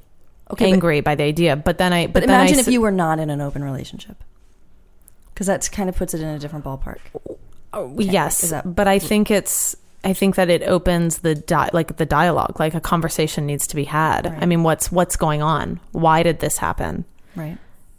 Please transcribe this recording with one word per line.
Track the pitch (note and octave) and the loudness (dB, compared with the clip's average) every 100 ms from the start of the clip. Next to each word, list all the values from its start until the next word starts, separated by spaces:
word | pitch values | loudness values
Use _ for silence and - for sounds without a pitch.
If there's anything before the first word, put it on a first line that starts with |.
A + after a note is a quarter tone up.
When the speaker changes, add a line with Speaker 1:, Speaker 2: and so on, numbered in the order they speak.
| _ - - - - | _ -20 -20 -20 -10
Speaker 1:
Okay, | - F#3+ | 0 4
but | |
Speaker 2:
angry | F#3+ E3+ D3 | 4 4 2
by | D3+ D3+ | 2 0
the | |
idea. | D3 D#3 E3+ C#3+ | 0 2 2 2
But | D3+ E3+ | 0 2
then | F3+ | 2
I, | F3 E3 | 2 2
Speaker 1:
But | |
Speaker 2:
but | F#3 F3+ | 2 4
then | |
I | F#3+ | 6
Speaker 1:
imagine | - C4+ | 6 4
Speaker 2:
s- | B3+ | 4
Speaker 1:
if | |
you | B3 | 2
were | A3 | 4
not | F#3+ E3 D#3 | 2 2 0
in | D#3 | -2
an | C#3+ | -4
open | C#3+ D3 | -4 -6
relationship. | C#3+ C3 C3 - - - - - - - - - _ - - - - | -6 -8 -10 -14 -16 -18 -20 -20 -20 -20 -20 -20 _ -20 -20 -20 -14
'Cause | - F#3+ | -6 -2
that | E3+ - | -2 -2
kind | - F#3 | -4 -4
of | F3+ | -2
puts | F3+ | -4
it | E3 | -4
in | D#3 | -6
a | D3+ | -8
different | D3 D#3 | -8 -10
ballpark. | C#3 C3+ - - - - - - - - - | -8 -6 -8 -8 -14 -16 -14 -16 -18 -18 -12
Speaker 2:
Oh, | - C3+ | -10 -6
Speaker 1:
Okay, | C#3 | -2
Speaker 2:
yes, | G3 F#3 D3 - | 0 2 2 0
Speaker 1:
is | E3+ | -2
that | D#3+ F#3 E3+ | -4 -4 0
Speaker 2:
but | G3+ | 4
I | G3 | 2
think | G3 G#3+ G#3 | 2 2 2
it's, | G#3 - - - - - - G3 | 2 0 -2 -4 -6 -14 -6 -4
I | |
think | F#3 G3 F#3 | 0 2 2
that | F3+ | 2
it | E3+ | 2
opens | - F3+ F3+ F3 E3+ - | 2 0 2 2 0 0
the | E3 | -2
di-, | D3+ - D#3+ - | -2 0 0 2
like, | E3+ D#3+ - | 0 -2 -2
the | D#3+ | 0
dialogue, | D3 F3 D3 - - | 2 2 2 -2 -2
like, | D#3+ | -2
a | D#3+ | -2
conversation | - E3+ D#3+ - D#3 - | -2 0 0 -2 -2 -2
needs | D3 C#3+ - | -4 -4 -4
to | D#3 | -4
be | |
had. | C#3 D#3 D#3 G#2 - | -2 0 0 0 -2
Speaker 1:
Right. | D#3 | -2
Speaker 2:
I | F3 | 2
mean, | E3+ | 2
what's, | E3 D#3 - | 2 2 0
what's | F3 F3 - | 0 0 0
going | D#3+ D3+ | 0 0
on? | D3+ D#3 - F3 - | 0 -2 -4 -8 -8
Why | - E3 D#3+ | 0 4 4
did | E3+ E3+ | 4 0
this | - - | -2 -4
happen? | D#2+ - D#2+ - - - - | -4 -4 -4 -6 -10 -18 -18
Speaker 1:
Right. | - D3+ F3+ - - - | -14 -12 -12 -18 -20 -20